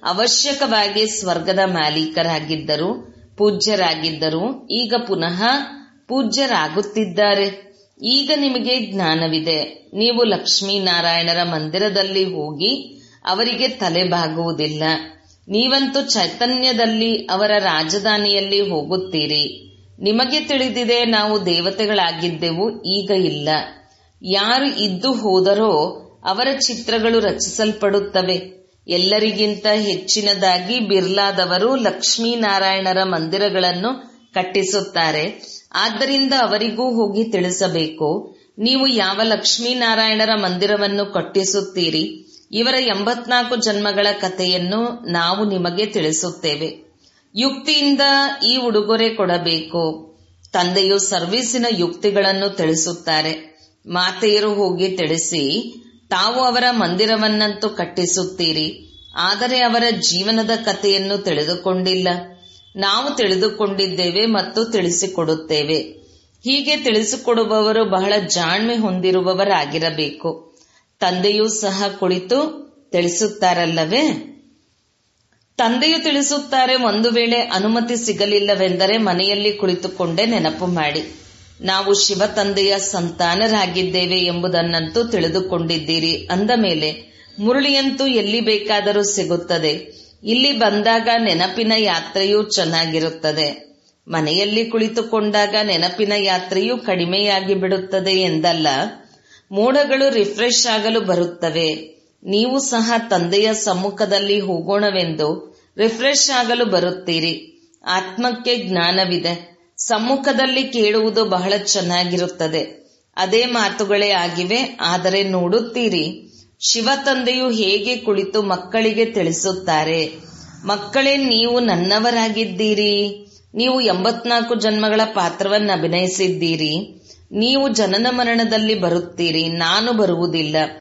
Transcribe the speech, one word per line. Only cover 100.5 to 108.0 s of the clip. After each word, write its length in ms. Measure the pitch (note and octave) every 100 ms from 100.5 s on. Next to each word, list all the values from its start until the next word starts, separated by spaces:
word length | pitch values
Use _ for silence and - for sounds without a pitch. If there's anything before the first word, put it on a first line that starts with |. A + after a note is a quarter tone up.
| A#3 A#3+
ಆಗಲು 340 | A3 G#3+ A3+
ಬರುತ್ತವೆ. 680 | F#3+ F3 E3+ - E3 D#3+ D#3+ D3+ - - _ _
ನೀವು 340 | - G3+ A#3+ C4+ C4+
ಸಹ 240 | A#3 A3+ A#3 A3+
ತಂದೆಯ 420 | F#3 E3+ G3 G#3+ G#3+
ಸಮ್ಮುಖದಲ್ಲಿ 840 | G#3+ F3+ G3 G3 G#3 G3 G3+ G#3
ಹೋಗೋಣವೆಂದು 880 | F#3 E3+ E3 G3+ G#3 F#3+ E3+ D#3 D3+ E3 - - _ -
ರಿಫ್ರೆಶ್ 520 | A3 A3+ C4 C4+ -
ಆಗಲು 340 | B3+ A#3+ A#3+ A#3
ಬರುತ್ತೀರಿ. 680 | F#3 F3 F3+ - E3 E3 D#3+ - - _ _
ಆತ್ಮಕ್ಕೆ 720 | - F#3